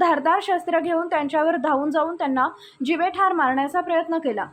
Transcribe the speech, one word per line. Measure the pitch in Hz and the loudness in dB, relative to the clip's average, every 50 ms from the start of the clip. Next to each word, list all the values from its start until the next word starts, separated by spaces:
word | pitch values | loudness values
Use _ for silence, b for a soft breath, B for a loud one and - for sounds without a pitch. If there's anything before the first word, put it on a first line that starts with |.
धारदार | 359 339 311 285 262 320 349 403 | 2 2 2 2 2 2 2 2
शस्त्र | 403 403 370 349 359 349 330 339 | 2 0 0 0 0 0 -2 0
घेऊन | 294 349 339 330 349 339 | 0 0 -2 -2 -2 -2
त्यांच्यावर | 339 302 294 277 320 311 302 330 339 | -2 -2 -2 0 0 0 2 2 0
धावून | 302 247 311 285 269 294 311 | 0 0 0 0 0 0 0
जाऊन | 285 320 302 330 349 | 0 0 0 -2 -2
त्यांना | 330 320 277 262 254 254 330 B B B B B B 262 | -4 -4 -2 0 0 0 -2 B B B B B B -2
जिवेठार | 269 339 302 349 381 330 370 392 381 | -2 0 0 0 0 0 2 2 2
मारण्याचा | 359 330 277 254 262 269 277 285 349 359 | 2 2 2 2 2 0 0 0 -2 -2
प्रयत्न | 349 349 339 330 330 330 330 330 | -2 0 0 0 0 0 -2 -2
केला. | 311 262 208 202 180 - | -2 -2 -4 -4 -6 -8